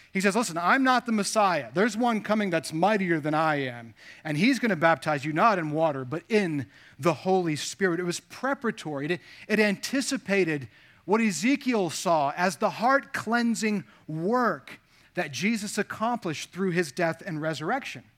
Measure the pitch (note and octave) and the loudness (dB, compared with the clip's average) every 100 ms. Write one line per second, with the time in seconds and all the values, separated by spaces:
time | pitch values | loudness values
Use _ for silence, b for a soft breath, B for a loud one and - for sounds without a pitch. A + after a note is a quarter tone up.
0 | B F#3+ G3+ G3+ G#3+ E3 F3 C4 C4 B3 | B 0 2 2 0 0 2 4 4 4
1 | A#3+ A3 F#3+ A3 G3 D#3+ A2+ D3+ A3+ G#3 | 2 0 0 2 2 2 -2 0 0 2
2 | B3 A3 G#3 G#3+ G3 E3 - D#3+ F#3+ G#3+ | 0 0 0 0 2 0 -2 0 2 2
3 | F#3 D#3+ D3+ D3+ D#3+ D3 C3 A#2+ A2+ B | 2 0 0 2 2 0 -4 -8 -16 B
4 | B B D#3 D3+ A#3 A#3+ A#3 E3 E3 D#3+ | B B -6 2 2 2 0 4 4 4
5 | D#3+ D3 D3+ D#3 A3+ F#3+ D#3 D3+ E3 C3+ | 0 -2 -2 2 4 2 0 0 0 0
6 | B2+ D#3+ - G#3+ F3+ D3 A#2+ B B B | -6 -8 0 0 2 -2 -6 B B B
7 | E3 D3+ F#3 F#3 E3+ D3 - - F#3+ E3+ | 0 0 0 0 0 -4 -6 -2 -2 0
8 | F3 E3+ - - C4 C#4 A3+ - D#3 C#3 | -4 -6 -10 -6 -4 -2 -4 -4 -8 -6
9 | D3+ F3 B B - G#3+ G#3+ F#3+ - C4+ | -4 -6 B B 0 2 2 0 -4 -4
10 | - C4 - G3 E3 D3 A#2+ b b b | -2 -4 0 2 2 -2 -6 b b b
11 | - A3 A3 D3+ A3+ C#4+ B3+ A3+ E3+ - | -2 2 2 2 0 0 0 0 -2 -2
12 | F#3 D#3+ C#3 D#3+ F#3 - G#3 D3 A#3 C4+ | 0 2 2 0 -2 0 -2 0 2 2
13 | G#3+ - G#3+ A#3+ A#3 G3 A3 G3+ b b | 0 -6 -2 0 0 0 0 -2 b b
14 | - D#3 F3+ B3 A3+ C#3+ - - b b | -10 -4 0 2 0 -2 -8 -20 b b
15 | b F3+ D#3 B2+ G3 A3+ G3+ - - - | b -6 -6 -2 -2 -2 -2 -4 -4 -4
16 | A3+ A#3+ F3 C#3+ - E3+ F#3+ E3+ D#3+ F3+ | -2 -2 -4 -6 -8 -4 0 0 -2 -2
17 | E3 D#3+ - D#3 D#3 D#3 D#3+ C4 - C3 | -2 -2 -6 -4 -4 -4 -4 -4 -6 -14
18 | - | -18